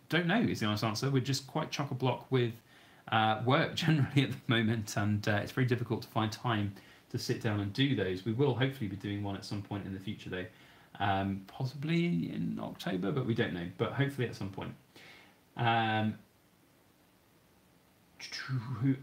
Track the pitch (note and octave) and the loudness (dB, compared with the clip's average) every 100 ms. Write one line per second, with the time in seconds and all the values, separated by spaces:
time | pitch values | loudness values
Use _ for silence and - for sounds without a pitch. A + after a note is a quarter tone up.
0 | - D#3 E3+ G#3+ G#2+ - G#2+ G#2+ A2+ G#2+ | 0 2 4 4 2 2 0 2 0 0
1 | C3+ C3+ C3 C3 - D#3 - - C#3 B2+ | 2 2 2 -2 -2 -4 -4 -4 -4 0
2 | C3 A#2 - C3 A#2+ A2 - - - - | 0 0 0 2 2 -2 -14 -20 -20 -20
3 | - A2+ A2 A2 A#2 C#3+ C#3+ - E3 D#3 | 0 2 4 2 4 4 4 2 4 4
4 | C3 C3+ C3 - - A2+ A2 A2+ G#2 - | 4 4 2 0 0 2 4 2 -2 -2
5 | G#2 G#2 A2 G#2 - - C3 A#2+ A#2+ A2 | 0 2 2 0 0 0 2 0 0 -4
6 | - A2+ A2 G#2 B2 A2 G2+ G2 - - | -2 -2 -2 -2 -2 0 0 -4 -16 -20
7 | - B2+ - A#2 A#2 G2+ G2+ G#2 C#3 B2 | -10 -6 -4 -2 0 0 0 0 2 2
8 | F#2+ F#2 A#2 A2 C#3+ A#2 C3+ C3+ G2+ G2 | 0 -2 -2 2 2 2 0 0 -6 -4
9 | G#2+ G2+ G2+ G2 A2 G#2 G2+ G#2 F#2+ F#2+ | -4 -4 -4 -6 -6 -8 -4 -6 -6 -8
10 | - G2 - F2+ - - - - - - | -8 -8 -8 -8 -8 -12 -20 -20 -16 -2
11 | G2+ G2 G2 G2 - - C3 D3 D#3 E3+ | 0 2 0 -2 -6 -6 -6 -4 0 2
12 | E3+ F3 - - - A2 - - - F#2+ | 2 2 0 -2 -4 -4 -6 -6 -4 -2
13 | G2 C#3 A2+ A2+ A2 F2+ E2+ - A2 - | 0 0 2 2 0 -2 -6 -4 -2 0
14 | C#3 - A#2 - F#2+ - F2+ - - - | 0 0 -4 -4 -8 -8 -10 -12 -18 -20
15 | - - - - _ - A#2 A#2 A2 A2 | -20 -20 -20 -20 _ -2 2 4 4 2
16 | G#2+ G#2+ - _ _ _ _ _ _ _ | 0 -2 -10 _ _ _ _ _ _ _
17 | _ _ _ _ _ _ _ _ _ _ | _ _ _ _ _ _ _ _ _ _
18 | _ - - - - C3 A2+ A2 C#3 C3 | _ -18 -12 -10 -4 -4 -4 0 2 2